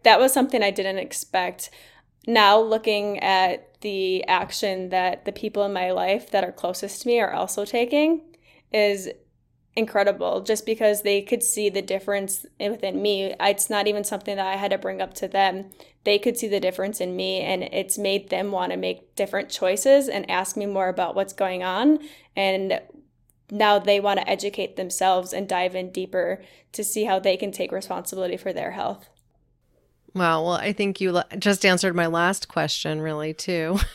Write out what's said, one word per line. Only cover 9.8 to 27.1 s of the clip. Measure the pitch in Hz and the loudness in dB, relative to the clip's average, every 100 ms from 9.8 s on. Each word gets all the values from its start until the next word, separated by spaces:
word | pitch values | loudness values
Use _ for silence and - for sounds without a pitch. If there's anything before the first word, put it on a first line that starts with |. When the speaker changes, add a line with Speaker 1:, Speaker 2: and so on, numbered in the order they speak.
| - 208 202 196 180 190 | 0 2 2 2 0 -2
Speaker 1:
just | 196 214 - | 0 -2 -2
because | 220 214 208 | 2 2 2
they | 208 202 | 2 0
could | 202 233 | 2 0
see | - - 208 | 0 0 0
the | 190 | -2
difference | 196 190 196 202 196 - - - | -2 -4 -2 -4 -4 -8 -10 -8
within | 202 220 196 190 | -6 -4 -4 -2
me. | 208 202 196 - | 0 0 -2 0
It's | 202 202 - | 0 0 0
not | 208 202 | 0 0
even | 208 | -2
something | 208 202 - 196 | -4 -6 -6 -4
that | 190 | -4
I | 196 | -2
had | 196 | -2
to | 196 | -2
bring | 196 190 | -4 -6
up | 190 - | -6 -6
to | 190 | -4
them. | 196 196 185 196 - - _ | 2 2 0 -8 -18 -20 _
They | - 208 | 2 2
could | 247 240 | 2 -2
see | 220 | -2
the | 196 | 0
difference | 185 185 190 214 | 0 -2 -4 -4
in | 180 180 | -6 -4
me, | 190 190 | -4 -4
and | 185 185 | -2 -4
it's | - - 190 - | -4 -4 -4 -2
made | 202 196 196 | 0 -2 -2
them | 185 202 | -4 -2
want | 190 180 | -2 -2
to | 180 | -2
make | 180 180 - - | -4 -6 -8 -4
different | 196 190 - | -2 -2 -6
choices | - 185 202 269 277 269 | -2 0 2 6 6 6
and | 202 - | -2 -2
ask | 185 196 - | -2 -2 -4
me | 202 | -4
more | 196 185 | -2 -2
about | 180 180 - | 0 -2 -2
what's | 196 | -4
going | - 190 185 | -2 -2 -2
on. | 180 185 262 302 302 - _ - | -4 2 4 4 0 -20 _ -2
And | 196 190 190 - - - - _ _ _ - | 0 0 0 -4 -6 -20 -20 _ _ _ -8
now | 208 214 208 | 2 4 4
they | 202 202 | 4 4
want | 202 196 | 4 0
to | - | 0
educate | 196 202 202 190 - | -2 -2 -6 -6 -6
themselves | 185 - 190 185 180 | -8 0 2 2 0
and | 185 196 | -6 -4
dive | 180 185 185 | -2 -2 -4
in | 180 | -8
deeper | 185 185 185 175 190 - - _ | -8 -4 -2 -2 -4 -10 -20 _
to | - | -8
see | 202 220 | -6 -2
how | 214 | 0